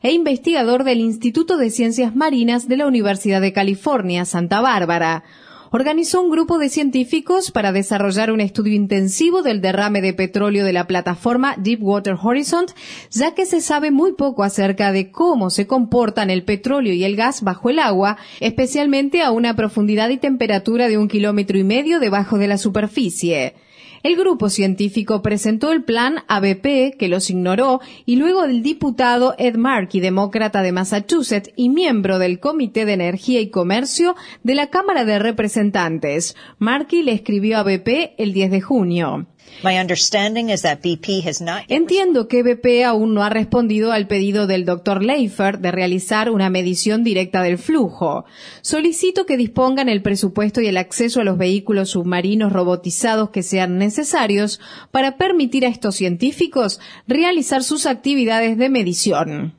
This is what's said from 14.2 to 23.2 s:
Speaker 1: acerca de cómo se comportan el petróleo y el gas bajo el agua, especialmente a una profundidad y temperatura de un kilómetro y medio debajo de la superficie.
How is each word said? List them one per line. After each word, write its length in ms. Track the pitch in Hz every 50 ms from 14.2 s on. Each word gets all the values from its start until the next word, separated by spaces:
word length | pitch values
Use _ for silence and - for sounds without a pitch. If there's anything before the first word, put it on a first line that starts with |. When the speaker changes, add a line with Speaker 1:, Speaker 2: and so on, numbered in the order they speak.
| 277 277 247 - 202
Speaker 1:
acerca 480 | 196 196 - 196 196 196 196 208 202 196
de 180 | 196 190 190
cómo 380 | - - 330 349 339 247 196 185
se 180 | 180 - 202
comportan 640 | 196 262 262 240 220 240 240 240 220 220 - 214 190
el 160 | 185 185 175
petróleo 480 | 196 214 196 202 240 269 285 262 214 185
y 120 | 175 185
el 120 | 190 202
gas 240 | 202 226 247 269 -
bajo 300 | 220 196 180 - - 233
el 80 | 269 320
agua, 400 | 311 240 202 185 196 202 214 202 - - - -
especialmente 840 | - 226 226 - 262 254 269 294 294 294 277 269 277 277 - 349 330
a 80 | 269
una 260 | 233 226 233 240 226
profundidad 540 | 214 220 214 - 226 208 208 214 208 220 233
y 80 | 262 262
temperatura 680 | - 285 269 247 247 220 214 196 196 - 226 233 247 240
de 100 | 214 214
un 100 | 208 208
kilómetro 500 | 214 214 202 208 208 208 202 196 190 196
y 60 | 190
medio 360 | 190 214 247 294 311 339 339
debajo 360 | 269 214 196 202 202 190 226
de 120 | 208 202 202
la 100 | 202 196
superficie. 960 | - 214 185 214 208 208 - - 254 185 165 -